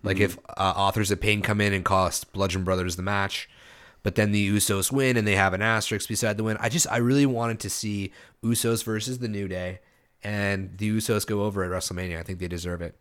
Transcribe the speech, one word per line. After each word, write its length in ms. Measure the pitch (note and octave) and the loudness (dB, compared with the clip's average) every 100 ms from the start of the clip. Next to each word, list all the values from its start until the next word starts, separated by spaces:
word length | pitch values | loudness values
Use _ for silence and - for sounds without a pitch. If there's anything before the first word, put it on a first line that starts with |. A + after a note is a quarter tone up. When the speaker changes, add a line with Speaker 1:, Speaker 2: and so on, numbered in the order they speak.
Speaker 1:
Like, 140 | G2+ G2 | 0 2
Speaker 2:
Mm-hmm. 60 | |
Speaker 1:
if, 140 | G2+ F2 - - | 2 0 -14 0
uh, 160 | F#2+ F2+ | 0 2
Authors 360 | G2 G#2+ G2 | 2 2 0
of 80 | F#2+ | 2
Pain 220 | G#2 G#2 | 2 2
come 180 | G2+ G#2 | 2 2
in 120 | G2+ | 2
and 100 | G2 F2 | 2 2
cost 460 | F#2+ F2+ - - | 2 2 -2 -8
Bludgeon 300 | G2 G2 F#2+ | -2 0 0
Brothers 320 | F#2 F#2 F2+ F2 | 0 0 0 -4
the 60 | |
match, 460 | F#2+ G2+ G2 - - - - - - - | -2 -2 -2 -4 -10 -18 -20 -20 -20 -6
but 120 | G#2 G#2 | -2 2
then 160 | G#2+ | 4
the 180 | G#2 G2 G#2 | 4 4 4
Usos 360 | - G2 F#2 | 2 0 2
win 260 | C3+ C3 A#2+ | 2 4 4
and 100 | G#2 | 2
they 80 | G2 | 4
have 180 | F#2+ | 4
an 80 | F#2 | 2
asterisk 440 | A2 A2 - G#2 - | 2 0 0 -4 -4
beside 300 | G#2+ A2 G#2 | -2 -2 -2
the 60 | |
win. 140 | A2 G#2+ | -2 -2
I 100 | A#2 | -2
just, 160 | D#3 - | 0 0
I 60 | A2+ | 2
really 280 | A#2+ C#3 C#3+ | 2 4 4
wanted 340 | A#2+ A#2 A2 | 2 -2 -4
to 80 | G2+ | -6
see 420 | - A2 G#2 G2 - - _ | -6 -4 -4 -6 -10 -20 _
Usos 400 | A2+ A#2 A#2 A2+ | 0 2 2 0
versus 340 | A2+ G#2+ A2 B2+ | -2 -4 -4 -6
the 80 | A#2+ | -4
New 200 | G2+ G2 | -4 -4
Day 320 | F2+ F2+ F#2 _ _ _ _ | -4 -6 -8 _ _ _ _
and 540 | G2+ G#2 G2+ G2 F#2+ F#2 | -6 -2 0 0 -4 -4
the 120 | G#2+ G#2+ | 0 0
Usos 300 | G#2+ G#2+ - | 2 0 0
go 180 | G#2 | 0
over 200 | G#2 G2+ | 0 0
at 80 | F2+ | -2
WrestleMania. 480 | F2+ - F2+ F#2 E2 | -2 -4 -6 -6 -6
I 40 | |
think 160 | E2+ F#2 | -8 -8
they 80 | F2+ | -6
deserve 340 | F2 F2 F2 | -6 -6 -6
it. 140 | E2+ - | -8 -12